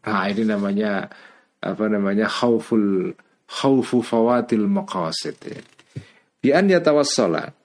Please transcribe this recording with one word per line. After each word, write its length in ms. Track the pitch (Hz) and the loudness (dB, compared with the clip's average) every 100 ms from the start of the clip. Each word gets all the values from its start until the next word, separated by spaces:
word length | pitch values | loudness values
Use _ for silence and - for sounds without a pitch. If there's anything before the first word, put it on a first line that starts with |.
| - | -2
Nah, 160 | 104 95 | -2 -2
ini 100 | 104 110 | -2 -2
namanya, 560 | 104 101 101 107 98 90 - - - _ _ | 0 -2 -2 -2 -4 -6 -16 -20 -20 _ _
apa 240 | - 98 107 | -8 -4 -2
namanya, 380 | 104 98 101 104 | 0 0 0 -2
khauful, 880 | - 120 113 - 110 101 95 92 - _ _ _ | 0 2 2 2 0 2 0 -2 -8 _ _ _
khaufu 560 | - 139 135 - 123 | -2 2 2 2 0
fawatil 640 | 113 117 113 123 117 110 101 | 0 2 2 2 0 0 2
maqasid, 720 | 98 95 95 82 80 76 - - | 0 -2 -6 -6 -6 -8 -10 -14
ya. 160 | - - _ _ - - _ _ _ | -16 -18 _ _ -18 -18 _ _ _
Bi 60 | 131 | 2
an 160 | 151 202 | 4 4
yatawassala 840 | 180 160 147 143 - 101 80 - - | 4 4 2 2 0 0 0 -6 -16